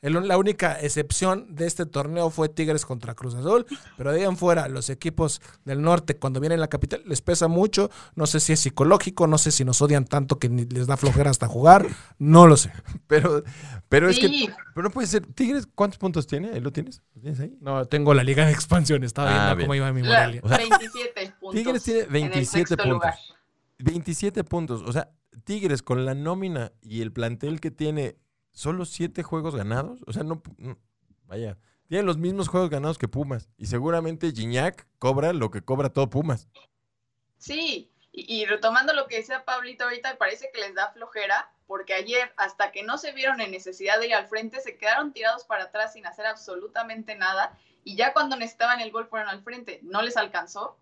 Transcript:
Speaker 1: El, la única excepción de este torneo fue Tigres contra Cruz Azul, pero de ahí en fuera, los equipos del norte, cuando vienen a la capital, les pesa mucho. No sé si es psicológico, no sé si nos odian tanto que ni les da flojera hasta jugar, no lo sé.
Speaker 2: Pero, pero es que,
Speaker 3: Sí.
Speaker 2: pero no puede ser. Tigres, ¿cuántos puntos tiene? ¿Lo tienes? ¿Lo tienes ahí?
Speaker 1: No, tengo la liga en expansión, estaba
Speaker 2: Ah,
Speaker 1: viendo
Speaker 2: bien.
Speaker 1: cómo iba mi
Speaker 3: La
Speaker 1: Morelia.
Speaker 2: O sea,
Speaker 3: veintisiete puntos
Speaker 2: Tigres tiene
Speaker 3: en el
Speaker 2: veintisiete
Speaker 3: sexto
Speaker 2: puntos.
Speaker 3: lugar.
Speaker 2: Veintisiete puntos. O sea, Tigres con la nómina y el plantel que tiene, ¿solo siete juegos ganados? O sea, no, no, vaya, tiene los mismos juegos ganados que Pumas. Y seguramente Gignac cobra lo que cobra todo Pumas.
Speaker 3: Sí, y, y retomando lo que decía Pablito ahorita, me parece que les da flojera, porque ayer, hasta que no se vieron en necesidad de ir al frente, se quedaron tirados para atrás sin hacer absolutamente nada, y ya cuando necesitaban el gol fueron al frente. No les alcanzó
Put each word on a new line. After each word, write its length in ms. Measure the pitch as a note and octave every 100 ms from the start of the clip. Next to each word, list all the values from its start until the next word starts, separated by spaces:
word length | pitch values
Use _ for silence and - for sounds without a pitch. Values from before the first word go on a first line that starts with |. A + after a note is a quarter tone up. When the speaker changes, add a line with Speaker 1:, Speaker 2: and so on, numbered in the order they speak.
Speaker 1:
El, 260 | C#3+ E3 G3
la 80 | F#3
única 400 | G3 G3+ F3 D3
excepción 760 | D3 D3+ D3 - F#3 F#3+ A#3+ D3+
de 100 | E3+
este 180 | - E3
torneo 440 | C#3+ C#3+ E3+ E3
fue 180 | D#3+ D#3
Tigres 360 | D#3 D#3+ D3+ -
contra 280 | B2 A#2
Cruz 200 | A#2 B2+
Azul, 320 | A#2+ C#3+ A#3 A#3 C#4 - -
pero 160 | C3
de 80 | D#3
ahí 40 |
en 120 | G3 F3+
fuera, 320 | F3 E3 C#3
los 220 | C3 B2
equipos 500 | C3 E3 D#3+ D#3+ - - -
del 160 | - C#3
norte, 360 | D#3 F3 D#3+ -
cuando 200 | C3+ C3
vienen 200 | D3 E3
a 20 |
la 80 | D#3
capital, 340 | - - - G3
les 160 | C#3+
pesa 260 | - E3+ E3
mucho. 420 | E3+ G#3 - G#3 - -
No 120 | - D3+
sé 120 | D#3
si 140 | D3
es 80 | D#3
psicológico, 680 | C3+ - C#3 G3 - - E3
no 120 | D3+
sé 120 | D#3
si 140 | -
nos 160 | B2+ B2
odian 220 | D3 D3
tanto 340 | C3 C#3+ C3+ C#3+
que 100 | B2
ni 160 | B2 A#2+
les 200 | B2 B2
da 100 | C#3
flojera 340 | C#3 C3+ C#3
hasta 180 | C3+ A#2
jugar, 380 | A#2 D3+ F#3+ - - - _
no 280 | D3 E3 F3
lo 100 | D3
sé. 140 | - - - - _
Speaker 2:
Pero, 340 | D3+ E3+ D3 - - D3 A2+ -
pero 200 | C#3 F3
es 100 | B3
que, 80 | G3+
Speaker 3:
Sí. 220 | C#4+ G#3+ - -
Speaker 2:
pero 100 | - F#3+
no 20 |
puede 180 | C4+ G#3
ser. 180 | G#3 -
Tigres, 400 | - B3 C#4 G#3
¿cuántos 240 | - G3+ G3
puntos 280 | F#3+ E3 C#3
tiene? 340 | C#3+ G3 A3
¿Lo 100 | B2+
tienes? 300 | C#3 C4 - _
¿Lo 80 | -
tienes 180 | B2+ C3+
ahí? 160 | D#3 C4+
Speaker 1:
No, 240 | C#3 C3+ B2+
tengo 260 | D3 D3
la 80 | C#3
liga 200 | B2+ C3+
en 60 | D#3
expansión, 520 | D3 - F3 D3+ C#3+
estaba 280 | B2 B2+ C#3+
Speaker 2:
Ah, 20 |
Speaker 1:
viendo 240 | G2+ G2+ F#2
Speaker 2:
bien. 100 | -
Speaker 1:
cómo 80 |
iba 180 | C#3 C3+
mi 100 | C3
Speaker 3:
La 180 | B2 A3+
Speaker 1:
Morelia. 200 | - A#2+
Speaker 2:
O 40 | G#2+
sea, 100 | -
Speaker 3:
veintisiete 720 | A3+ - A3 B3 A#3+ G#3+ F#3+ -
puntos 140 | F#3+ G#3
Speaker 2:
Tigres 240 | A#3 B3+
tiene 180 | - A3+
Speaker 3:
en 60 | F3
el 60 |
Speaker 2:
veintisiete 460 | C#3+ D3+ C#3+ B2 F3 E3+
Speaker 3:
sexto 80 | D#3+
Speaker 2:
puntos. 120 | D3
Speaker 3:
lugar. 220 | A#2+ - - - _ _ _ _ _
Speaker 2:
Veintisiete 680 | C3 E3+ E3 D#3 G3+ G3+
puntos. 380 | E3+ E3+ D#3+ A#2+
O 100 | F#2
sea, 180 | B2+ - _ _ -
Tigres 380 | - G#3 F#3+ C3+
con 220 | - B2+
la 100 | C3
nómina 560 | C3+ D3+ F#3 F#3+ D#3 A#2 _
y 180 | A2+ A2
el 120 | A2+
plantel 480 | - A#2 G#2+ C#3+ D#3
que 100 | D#3+
tiene, 460 | - D3+ D3+ C3+ - _ _ _
¿solo 340 | - C#3+ F3+ E3+
siete 360 | - E3 -
juegos 320 | D#3+ D#3+ D#3
ganados? 460 | C#3 G2+ A#2+ D#3 B3 -
O 80 |
sea, 80 | -
no, 180 | D#3 E3 - -
no, 220 | B2 A#2 _ _ _ _ _
vaya, 320 | F#2+ A2+ F#2 _ _ _
tiene 160 | F3
los 120 | G3+ D#3+
mismos 320 | F3 G3 E3+
juegos 220 | F3+ F3+
ganados 260 | C#3+ D3 D#3+
que 100 | B2+
Pumas. 440 | C3 C#3+ A#2+ - _
Y 80 | G#2
seguramente 680 | A#2+ C#3+ E3+ D#3+ D#3+ E3
Gignac 540 | A#2 A2 A#2+ D#3+ - _ _
cobra 360 | B2+ C3+ D#3
lo 160 | F3 A2
que 100 | G2+
cobra 300 | - C3 C#3
todo 180 | - C3+
Pumas. 400 | C#3 D#3 A#2+ - - _ _ _ _ _ _ _ _
Speaker 3:
Sí, 520 | - D4 E4 G#3+ - _ _
y, 280 | - - A3+
y 40 | G#3
retomando 460 | G#3 A3 A#3+ C4+
lo 120 | D4 C4+
que 100 | A#3
decía 280 | A3 C4
Pablito 400 | C4 B3+ B3 B3+
ahorita, 260 | B3 A#3+ B3+
me 60 | C4+
parece 320 | G3 A3+ C4+
que 80 | A#3+
les 140 | G3
da 160 | F#3+ G3+
flojera, 600 | A#3 A#3 G#3+ G3+ G#3 - _ _
porque 280 | F#3+ F#3+
ayer, 380 | F#3+ G#3 B3 B3 -
hasta 360 | G3 - G3+
que 100 | G3
no 140 | G#3+ C#4+
se 140 | D#4
vieron 280 | C4+ C4+ C4
en 100 | G3+
necesidad 480 | F#3 F#3 F#3 F#3+ G#3+
de 60 | A#3
ir 60 |
al 140 | G#3+ G3+
frente, 320 | A3 A3+ B3
se 160 | B3+ -
quedaron 340 | G#3 B3 D4+
tirados 320 | B3 A3+ A3+
para 200 | - G#3
atrás 280 | F#3 G#3 A3
sin 140 | A3+ F3+
hacer 200 | - G#3+
absolutamente 880 | A3 - F3+ G#3+ A3+ A3+ A3+ A3
nada, 420 | G#3 F#3 F#3+ G#3+ - _ _
y 100 | - G3
ya 160 | B3
cuando 240 | D4+ D4 C4
necesitaban 440 | A3+ - A#3 B3
el 100 | A3+
gol 160 | G#3+ A#3
fueron 220 | A3+ G#3
al 140 | G3
frente. 380 | G#3+ B3 A3+ F3+
No 200 | E3 G3
les 140 | A#3+ A#3
alcanzó 600 | G3+ F3+ E3 G3+ A#3 _